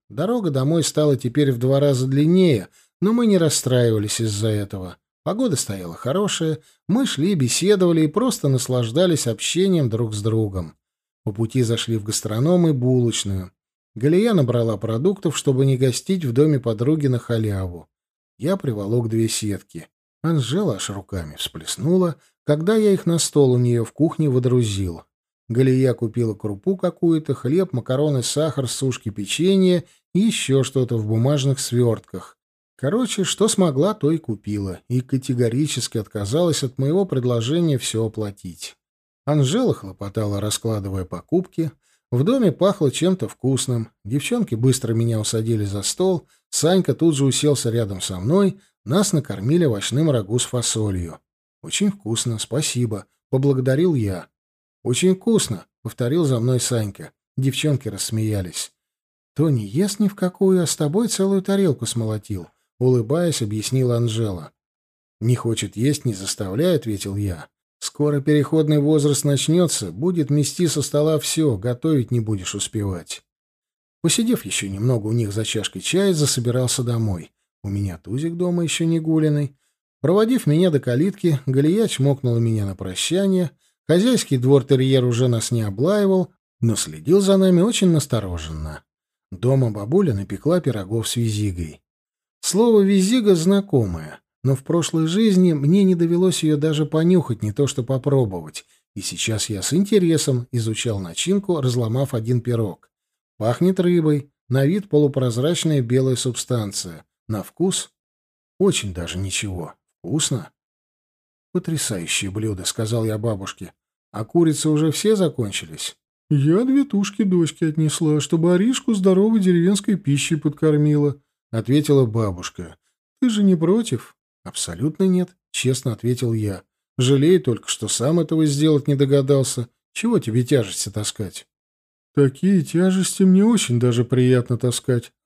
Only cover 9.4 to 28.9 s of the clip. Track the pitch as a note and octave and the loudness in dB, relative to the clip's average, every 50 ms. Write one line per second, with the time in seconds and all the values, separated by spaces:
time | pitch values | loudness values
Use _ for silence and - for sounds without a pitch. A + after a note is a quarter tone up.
9.4 | - - - E3+ F#3+ G3 F#3 E3 C#3 A#2 G2+ A2 A#2+ A2 G#2+ G#2 G#2 A2+ A2 A2+ | -4 -4 0 0 2 2 2 2 0 0 0 -2 -2 -4 -4 -4 -2 0 0 0
10.4 | A2 G#2 F#2+ F#2 E2+ D#2 - _ _ _ _ _ _ _ _ _ _ A2 G2+ G#2 | 0 -2 -4 -6 -8 -10 -14 _ _ _ _ _ _ _ _ _ _ -8 -4 -4
11.4 | A2+ A2 - C3 A#2+ A2 A#2 A2 - A2+ A2+ A2 G#2 G#2+ G#2+ - - G#2+ G#2+ A2+ | -4 -2 0 0 0 0 -2 -2 -2 -4 -4 -4 -4 -6 -6 -6 -6 -4 -2 0
12.4 | C3+ D#3+ F3+ F3+ E3+ D#3+ D3 B2+ B2 B2+ B2+ B2+ A#2+ A#2 G#2+ - - G2+ G2 F#2+ | 2 2 4 4 4 2 2 2 2 2 2 2 2 0 -2 -2 -4 -4 -6 -6
13.4 | F2+ F2+ - _ _ _ _ _ _ _ _ G#2+ A2+ D3 E3 F#3 G#3+ A#3+ A3 F3 | -6 -10 -16 _ _ _ _ _ _ _ _ -2 0 2 2 2 2 2 2 2
14.4 | C#3 A#2 A2+ A#2+ A#2 A2+ G#2+ G2 A2+ A2 A2 A2+ C#3+ F#3+ G3+ - - E3+ C3+ - | 2 2 0 0 0 0 -2 -2 -4 -4 -2 0 0 0 -2 0 -4 -4 -4 -2
15.4 | - C#3+ C3 B2+ C3+ C#3 C3+ B2 C3+ C3 B2 - - - G3 F#3 D#3+ B2+ A2+ B2+ | -2 0 2 2 2 2 2 2 2 0 0 -2 -4 -4 -4 -2 -2 0 2 2
16.4 | D3+ D#3 D3 B2+ - A#2 A2 G2+ A#2+ C#3 D#3 D#3 C#3+ C3+ B2 A2 - - A#2 A2+ | 4 4 2 0 0 -2 -2 0 0 0 0 2 0 0 0 -2 -2 -2 -2 -2
17.4 | A2 G#2+ G2+ F#2+ F#2+ F2+ E2+ E2+ - _ _ _ _ _ _ _ _ _ _ - | 0 -2 -2 -4 -4 -6 -8 -12 -18 _ _ _ _ _ _ _ _ _ _ -6
18.4 | A#2+ D#3+ G3 G3 - C#3+ A2+ G2+ G2 G2+ A#2 B2 A2+ A2 A2+ A2+ A2+ A2 - - | -4 -2 -2 -2 -4 -4 -4 -4 -4 -2 -2 -2 0 0 0 0 0 0 -2 -4
19.4 | G#2+ G#2 G2 F2 - _ - E2 E2 - _ _ _ _ _ _ - D#3+ E3 D3+ | -4 -4 -6 -6 -10 _ -18 -18 -18 -18 _ _ _ _ _ _ -2 0 0 0
20.4 | B2 G#2+ C3+ F#3+ G#3+ E3 G#2+ F#2 - - G2+ G2 - - G2 F#2 E2 D2+ D2 - | 0 0 -2 -2 0 -2 -2 -4 -6 -8 -8 -10 -10 -8 -8 -8 -8 -8 -10 -10
21.4 | - - - E2 D#2 - - - - D#3 F3+ F#3 F#3 E3+ D3 - _ _ _ _ | -10 -10 -10 -12 -12 -10 -8 -4 -2 0 2 2 2 0 -2 -6 _ _ _ _
22.4 | _ - D3 D3+ D#3+ F#3+ A3 A3 G#3+ G#3 G3 - - E3+ E3+ D#3+ - - - D3+ | _ -2 -2 0 0 0 2 2 4 2 2 2 0 0 0 0 -2 0 2 4
23.4 | C#3+ C3 B2 B2 B2 A#2+ A#2+ A#2 A2+ - - - D3 E3 - - D#3 D3 B2 B2+ | 4 4 4 4 2 2 2 0 -2 -4 -2 0 0 0 0 0 0 0 2 2
24.4 | B2 B2+ B2 B2 A#2+ G#2+ G2 G2 G2 F2+ E2 D#2+ - _ _ _ _ _ _ _ | 2 2 2 2 2 0 -2 -4 -4 -4 -6 -10 -16 _ _ _ _ _ _ _
25.4 | _ - A2 A#2+ C3 C3 B2+ C3 C3 B2+ A#2 - A#2+ A2 A2 A#2+ A#2 A2 G#2 G2+ | _ -4 0 2 2 4 4 2 2 2 0 -2 -4 -4 -2 -2 -2 -2 -4 -6
26.4 | - G#2 G2+ G2+ - F#3 G3 F#3 - F3 E3+ - - E3+ E3 D#3 D#3 - C3+ - | -6 -8 -8 -4 -4 -4 -2 -2 -4 -4 -2 0 0 2 2 0 0 -4 -6 -4
27.4 | - B2+ D3 F#3 F#3+ F#3 - B2 A2 - B2+ C3 D3+ D3+ C#3+ C3 A#2 - - C#3+ | -2 -2 0 0 0 -2 -4 -6 -2 -2 -2 0 0 0 0 -2 -2 -2 -2 -2
28.4 | D#3 D#3+ - C#3+ B2+ A#2+ - - C3+ C3 | -2 -2 -2 -4 -4 -4 -4 -4 -4 -4